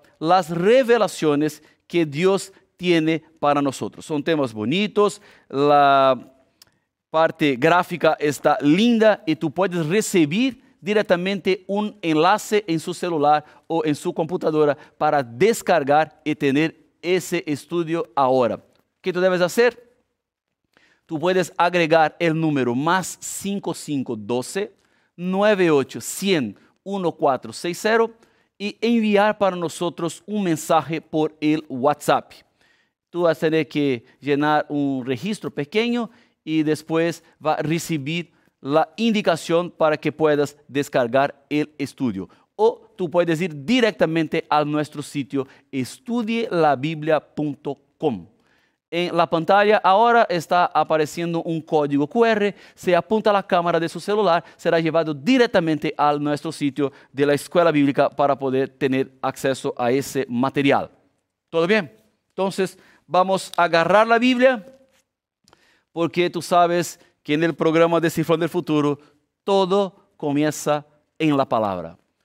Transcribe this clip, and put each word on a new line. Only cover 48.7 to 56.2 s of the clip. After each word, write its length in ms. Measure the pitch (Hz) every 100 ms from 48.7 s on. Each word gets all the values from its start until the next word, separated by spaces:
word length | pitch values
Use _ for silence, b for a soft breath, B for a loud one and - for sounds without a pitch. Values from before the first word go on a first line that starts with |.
| _ _
En 280 | 170 175 170
la 120 | 165
pantalla 520 | 165 160 202 202 208
ahora 420 | 175 196 233 233 220
está 380 | 175 - 180 175
apareciendo 760 | 151 156 156 151 175 170 165
un 160 | 170 165
código 480 | - 156 147 143 147
Q 160 | 233
R. 320 | 226 214 202 - B
Se 220 | B 185 170
apunta 360 | - 220 214
a 20 |
la 120 | 202 -
cámara 360 | 180 170 165
de 80 | 165
su 100 | 170
celular, 420 | 196 214 196 170 - B
será 240 | 170 165
llevado 340 | 160 160 156
directamente 800 | 143 156 262 233 190 160 151 156 -
a 160 | 147
nuestro 400 | 147